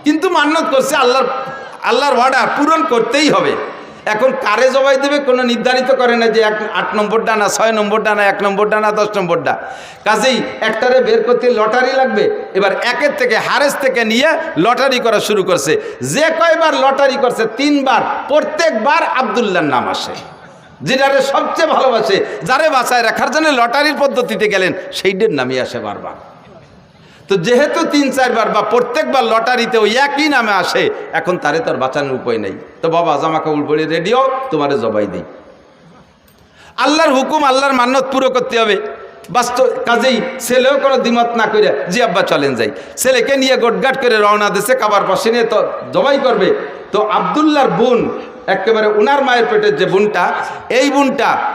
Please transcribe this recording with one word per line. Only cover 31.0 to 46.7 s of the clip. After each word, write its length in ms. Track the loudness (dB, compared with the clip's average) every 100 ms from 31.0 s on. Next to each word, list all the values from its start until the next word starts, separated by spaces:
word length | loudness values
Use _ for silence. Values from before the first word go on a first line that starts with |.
| -6
এখন 240 | -6 -2 -2
তারে 220 | 0 -2
তো 120 | -2
আর 60 | -2
বাঁচানোর 360 | -2 -2 -4
উপায় 240 | -4 -4 -4
নেই। 140 | -4 -10 -16 -6
তো, 80 | -2
"বাবা, 300 | 0 0 0
জামা 180 | 0 -2
কাপড় 260 | -2 -2 0
পরে 180 | -2 0
রেডি 280 | -2 0
হও, 160 | 0 0 -2 -4
তোমারে 280 | -2 0 0
জবাই 280 | -2 -2 -4
দিই।" 160 | -6 -12 -18 -20 -20 -20 -20 -20 -20 -20 _ _ _ _ _ -20 -2
আল্লাহর 360 | 0 2 4
হুকুম, 300 | 2 0 0
আল্লাহর 300 | 2 2 2
মান্যত 320 | 2 2 0 0
পুরো 180 | 0 0
করতে 300 | 0 -2 0
হবে। 180 | 0 0 -4 -12 -18 -20 -4
বাস্তব 380 | -2 -2 0 0 0 0
কাজেই 360 | 0 2 0 -2 -8
ছেলেও 400 | -2 2 2 2
কোনো 180 | 2 0
দ্বিমত 320 | 0 0 0 0
না 120 | 0
করে, 380 | 2 2 0 -2
"জি 140 | 0
আব্বা, 180 | 0 0
চলেন 340 | 0 0 0 0
যাই।" 160 | -2 -4 -14 -4
ছেলেকে 400 | 0 0 2 0
নিয়ে 220 | 2 2
গোটগাট 440 | 2 0 -2 0
করে 160 | 0 2
রওনা 320 | 4 2 2
দিছে, 260 | -2 0 0
কাবার 260 | 2 0 0
পাশে 240 | 0 0
নিয়ে 120 | 0
তো 280 | 0 0 -2 -4 -4
জবাই 260 | 0 2 2
করবে। 320 | 2 2 2 0 -4